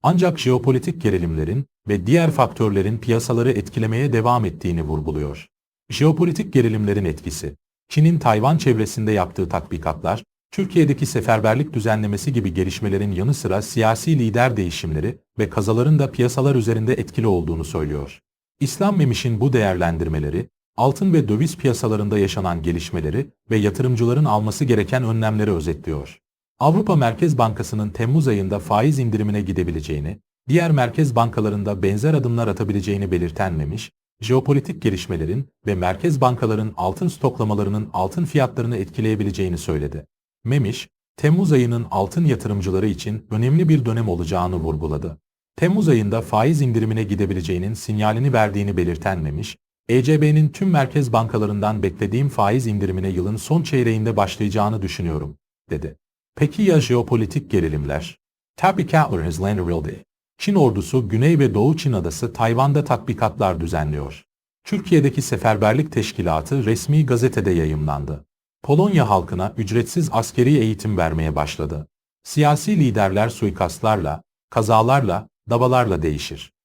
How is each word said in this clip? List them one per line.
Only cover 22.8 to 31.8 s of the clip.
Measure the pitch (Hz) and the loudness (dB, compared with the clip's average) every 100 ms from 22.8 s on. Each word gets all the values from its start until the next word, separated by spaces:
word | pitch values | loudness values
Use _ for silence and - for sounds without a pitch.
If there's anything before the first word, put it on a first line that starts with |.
| 80 90 76 78 - _ _ | -4 -4 -2 -4 -6 _ _
ve | 110 | 0
yatırımcıların | 101 95 127 120 117 131 147 | 0 0 0 2 2 2 2
alması | 107 107 - 131 | 2 0 -2 2
gereken | 110 101 131 | 2 2 0
önlemleri | 117 113 110 107 107 | 0 0 0 0 0
özetliyor. | 87 78 76 - 73 67 - _ _ _ _ | 0 -2 -4 -6 -6 -8 -18 _ _ _ _
Avrupa | 143 180 214 165 | 2 2 2 2
Merkez | 120 110 170 127 | 2 0 0 2
Bankası'nın | 113 101 104 107 107 | 0 0 -4 -4 -4
Temmuz | - 113 151 135 | -2 0 2 2
ayında | 104 95 101 | 2 0 -4
faiz | 82 104 131 139 | 0 2 2 2
indirimine | 120 107 104 104 | 0 0 0 -2
gidebileceğini, | 95 92 87 80 76 76 73 104 _ _ - | -2 -2 -2 -4 -4 -6 -6 -10 _ _ 0
diğer | 156 170 | 2 4
merkez | 147 120 - 147 120 | 2 2 0 0 2
bankalarında | 117 117 107 104 101 101 | 0 0 -2 -2 -4 0